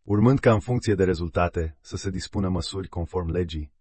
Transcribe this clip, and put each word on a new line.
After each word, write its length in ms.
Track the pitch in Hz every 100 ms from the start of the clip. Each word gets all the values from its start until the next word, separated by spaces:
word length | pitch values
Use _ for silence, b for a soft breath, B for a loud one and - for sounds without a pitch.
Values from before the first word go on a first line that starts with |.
urmând 360 | - 104 117 139
ca, 140 | 127
în 80 | 107
funcție 340 | - 123 -
de 100 | 95
rezultate, 720 | 92 82 85 87 87 87 80 -
să 160 | - 92
se 140 | 101
dispună 380 | 92 - 104 95
măsuri 400 | 90 - 98 92
conform 420 | 90 80 92 82
legii 420 | 87 85 78 73 _